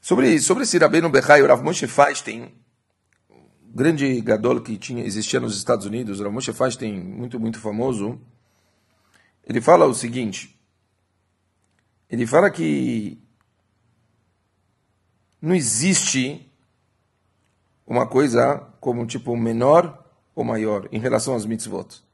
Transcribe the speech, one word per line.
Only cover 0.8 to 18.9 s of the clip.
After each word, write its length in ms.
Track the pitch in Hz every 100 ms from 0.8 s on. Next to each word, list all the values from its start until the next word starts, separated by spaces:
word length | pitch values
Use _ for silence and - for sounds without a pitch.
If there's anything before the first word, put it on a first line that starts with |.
| 156 160 165
Bechaye, 340 | 139 135 147
o 40 | 135
Rav 140 | 127
Moshe 240 | 143 180 123
Feinstein, 640 | - 143 139 - 110 120 _ _ _ _ _ _ _ _ - _ _
grande 600 | _ 113 143 156 139 127
gadol 400 | 107 107 113 123
que 160 | 117 107
tinha, 260 | - 120
existia 360 | 110 104 107 131
nos 180 | 120 98
Estados 280 | 95 117 98
Unidos, 340 | 110 117 98
Rav 100 | 101
Moshe 220 | 110 131
Feinstein, 460 | 117 131 - 117 98
muito, 400 | 90 101 120 120
muito 200 | 113 110
famoso, 600 | 110 104 127 117 101 123 - _ _ _ _ _ _ _ _ _ _ _
ele 160 | - -
fala 260 | 113 170 -
o 80 |
seguinte, 640 | 117 120 123 113 95 - _ _ _ _ _ _ _ _ _ _ _ _ _ _ _ _
ele 160 | 117 120
fala 240 | 143 196
que 720 | - 165 143 123 117 101 76 _ _ _ _ _ _ _ _ _ _ _ _ _ _ _ _ _ _ _ _ _ _
não 120 | 151
existe 960 | 180 127 107 170 190 - 135 127 160 - _ _ _ _ _ _ _ _ _ _ _ _ _ -
uma 220 | 117 120
coisa 600 | 127 143 120 123 143 - _
como, 260 | -